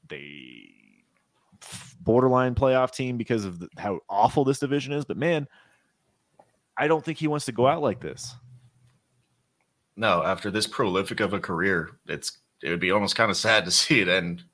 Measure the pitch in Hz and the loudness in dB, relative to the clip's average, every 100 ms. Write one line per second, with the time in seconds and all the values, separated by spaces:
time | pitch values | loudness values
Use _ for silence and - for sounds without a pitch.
0 | 78 76 71 73 64 58 50 50 52 52 | _ -16 -14 -18 -20 -20 -20 _ _ _
1 | _ _ _ _ _ _ - - - - | _ _ _ _ _ _ -16 -16 -16 -8
2 | - 117 127 127 127 123 135 131 127 - | 2 4 4 4 2 2 4 4 2 -2
3 | 127 123 113 117 98 87 87 - 104 92 | -6 -4 -2 -2 -2 -10 -14 -8 -6 -6
4 | - 98 120 - 135 139 139 143 135 143 | -4 2 4 4 2 0 -2 -2 -2 -6
5 | 143 - 160 160 139 _ _ _ _ _ | -6 -4 0 0 -4 _ _ _ _ _
6 | _ _ _ _ _ _ _ - 147 160 | _ _ _ _ _ _ _ -2 2 2
7 | 156 151 156 147 - 120 127 165 143 90 | 0 -4 -2 -2 -4 2 2 4 -2 -2
8 | 78 - - - - - _ _ _ _ | -8 -10 -14 -16 -20 -20 _ _ _ _
9 | _ _ _ _ _ _ _ _ _ - | _ _ _ _ _ _ _ _ _ -2
10 | 110 87 80 92 104 101 104 - 110 92 | 2 2 0 -2 -2 -2 -4 -2 0 0
11 | 95 113 101 95 - 82 95 90 80 - | -2 -2 -2 -2 -4 -2 0 0 -2 -14
12 | - 76 - - _ _ - 87 90 101 | -10 -8 -8 -12 _ _ -6 -2 0 0
13 | 98 - 113 92 139 117 87 - - 135 | 0 0 0 2 2 2 4 0 4 2
14 | 90 92 87 87 - | 4 2 0 -8 -12